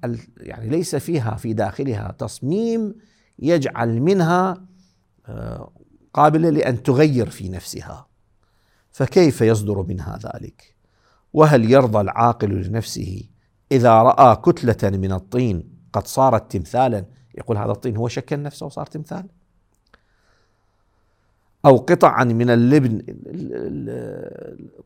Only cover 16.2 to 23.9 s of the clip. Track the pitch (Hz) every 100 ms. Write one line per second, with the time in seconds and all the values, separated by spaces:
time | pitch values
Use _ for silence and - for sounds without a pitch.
16.2 | 131 127 - 101 80 120 131 110 95 _
17.2 | _ - - 104 110 107 123 107 117 139
18.2 | - 147 143 - - - 147 156 151 180
19.2 | 190 _ _ _ _ _ _ _ _ _
20.2 | _ _ _ _ _ _ _ _ _ _
21.2 | _ _ _ _ 151 131 135 175 160 -
22.2 | 123 113 120 117 120 147 127 110 - -
23.2 | - 180 - 62 - 143 113